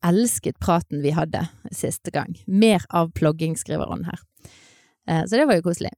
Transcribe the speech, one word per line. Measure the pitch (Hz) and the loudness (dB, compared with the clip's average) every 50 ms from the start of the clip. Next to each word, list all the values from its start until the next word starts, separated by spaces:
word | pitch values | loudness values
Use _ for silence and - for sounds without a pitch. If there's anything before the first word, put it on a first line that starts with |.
| - | 2
elsket | 175 175 196 233 233 - - - 151 - _ | 2 2 4 2 2 0 -2 -4 -6 -6 _
praten | - - 175 170 170 _ - 147 143 | 0 2 2 2 0 _ -6 -2 0
vi | 143 | 0
hadde | 151 170 156 156 156 - - 165 - - _ - | 0 0 -2 -2 -2 -4 -4 -6 -8 -14 _ -16
siste | 185 - - - - - _ - | -12 -6 -6 -6 -6 -6 _ -6
gang. | - 156 127 - - - - - | -6 -6 -6 -6 -10 -12 -6 0
«Mer | 190 196 220 226 214 180 - - | 2 4 6 6 6 4 0 0
av | - 175 170 165 | 0 0 0 0
plogging», | - - - 156 156 160 165 160 160 156 | 0 0 2 2 2 2 -2 -4 -4 -4
skriver | - - - 160 - - | -6 -6 -4 -4 -4 -4
hun | - - - | -6 -8 -8
her. | 165 - - - _ _ _ _ - _ - _ _ _ _ _ _ _ _ _ - | -8 -10 -12 -14 _ _ _ _ -20 _ -20 _ _ _ _ _ _ _ _ _ -2
Eh, | 165 160 170 | -2 -2 0
så | 180 202 | 0 2
det | 233 302 302 | 2 4 4
var | 226 170 | 4 2
jo | 170 180 | 2 0
koselig. | 175 - - 180 - | -4 -4 -6 -10 -10